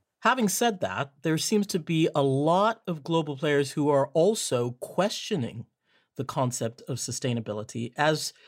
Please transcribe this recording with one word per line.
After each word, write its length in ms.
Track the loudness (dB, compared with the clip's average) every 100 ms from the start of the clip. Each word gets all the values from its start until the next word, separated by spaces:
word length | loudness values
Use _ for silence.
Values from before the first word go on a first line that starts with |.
| _ _
Having 300 | 0 2 2
said 300 | 2 0 0
that, 300 | -4 -4 -6 _
there 160 | -2 -2
seems 260 | 2 0 0
to 120 | -4
be 280 | -2 2 2
a 80 | 2
lot 600 | 2 2 2 4 2 0 -6
of 180 | -8
global 320 | -2 0 0 -2
players 360 | 0 2 2
who 180 | 0 2
are 200 | 4 4
also 580 | 4 4 2 0 0 0 -4
questioning 840 | -8 0 0 -2 -4 -4 -4 -8 -16 _ _ _ _ -10
the 80 |
concept 600 | -6 -2 -2 0 -4 -6 -8
of 100 | -6
sustainability, 960 | -6 -4 -2 -2 -4 -6 -8 -8 -8 0
as 340 | 2 2 -2 -10